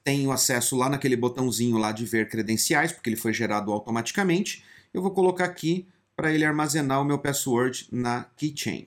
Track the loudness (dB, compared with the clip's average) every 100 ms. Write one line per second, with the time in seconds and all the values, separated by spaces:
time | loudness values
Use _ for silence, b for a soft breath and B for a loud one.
0 | -2 0 2 0 2 2 0 0 0 0
1 | 0 2 0 0 -2 0 2 2 0 -2
2 | -2 0 0 -2 -2 0 2 2 0 -2
3 | -4 -2 -2 0 0 -2 -2 -4 -2 -4
4 | -2 -2 2 2 0 -6 B B B -4
5 | -2 2 2 2 -2 -2 -2 -2 -4 b
6 | b -4 0 2 2 2 0 0 0 0
7 | 2 0 0 -2 0 2 2 -2 -6 -4
8 | -2 -2 -6 -6 -6 -4 -6 -6